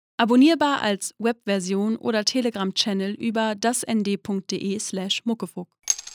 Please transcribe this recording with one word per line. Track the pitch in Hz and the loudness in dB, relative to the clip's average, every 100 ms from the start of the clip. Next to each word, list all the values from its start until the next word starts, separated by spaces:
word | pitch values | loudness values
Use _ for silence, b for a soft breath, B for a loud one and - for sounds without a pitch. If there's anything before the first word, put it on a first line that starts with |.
| _ - | _ -2
Abonnierbar | 226 247 294 330 196 - | 4 8 8 6 2 2
als | 214 196 - - | 0 -2 -6 -4
Webversion | 226 233 - 196 180 196 214 226 | -4 -2 -2 -2 0 0 0 -2
oder | - 220 | -2 0
Telegram-Channel | 208 262 240 202 190 - - 190 190 208 | 0 0 -2 -2 -4 -2 -2 -2 -2 -4
über | 233 220 220 | -2 0 -2
das | 208 226 247 | 0 0 -2
N | - 226 | -2 0
D | 202 196 | 0 -2
punkt | - 196 - | -2 -4 -4
D | 190 | -6
E | 196 202 | -4 -4
slash | - 185 185 - 233 | -4 -6 -4 -4 -2
Muckefuck. | 226 180 - 175 _ - - - | -4 -6 -10 -14 _ -8 -8 -10